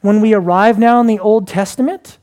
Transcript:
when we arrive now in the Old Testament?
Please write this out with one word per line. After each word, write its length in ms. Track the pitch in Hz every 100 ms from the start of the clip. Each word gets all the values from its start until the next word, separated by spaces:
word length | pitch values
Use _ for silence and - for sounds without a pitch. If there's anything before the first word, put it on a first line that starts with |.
when 180 | 202 214
we 140 | 220
arrive 460 | 214 175 180 214 220
now 200 | 233 240
in 80 | 233
the 120 | 214
Old 280 | 202 220 190
Testament? 680 | 185 196 - 262 381 - -